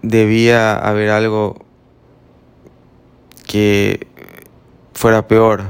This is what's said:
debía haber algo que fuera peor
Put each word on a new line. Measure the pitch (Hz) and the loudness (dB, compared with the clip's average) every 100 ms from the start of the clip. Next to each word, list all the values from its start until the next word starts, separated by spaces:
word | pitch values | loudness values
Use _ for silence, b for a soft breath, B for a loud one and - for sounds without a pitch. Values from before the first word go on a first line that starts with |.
debía | 117 113 107 113 117 117 110 107 | 0 0 2 2 2 2 2 -2
haber | 107 104 107 | -2 -2 -2
algo | 107 110 107 104 - - _ _ _ _ _ _ _ _ _ - _ _ _ _ _ _ - - | 0 -2 -2 -4 -8 -20 _ _ _ _ _ _ _ _ _ -20 _ _ _ _ _ _ -20 -8
que | - 104 101 101 - - - - - - _ _ _ _ | -2 0 0 -2 -4 -10 -20 -20 -20 -20 _ _ _ _
fuera | - 117 113 104 | -4 0 0 2
peor | 110 113 101 98 | 2 2 0 -6